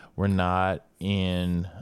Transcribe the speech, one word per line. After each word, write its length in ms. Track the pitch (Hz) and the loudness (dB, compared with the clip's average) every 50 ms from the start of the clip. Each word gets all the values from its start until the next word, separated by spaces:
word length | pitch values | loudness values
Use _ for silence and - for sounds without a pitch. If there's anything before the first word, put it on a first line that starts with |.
| - - - - | -20 -12 -6 -2
We're 100 | 95 101 | 0 2
not 580 | 98 95 90 90 90 92 92 95 92 - - _ _ - | 2 2 2 2 2 2 2 0 0 -2 -6 _ _ -8
in, 680 | 87 98 101 98 92 92 90 90 90 90 87 85 87 90 - - | -4 -2 0 0 0 0 0 0 0 0 0 -2 -2 -4 -8 -14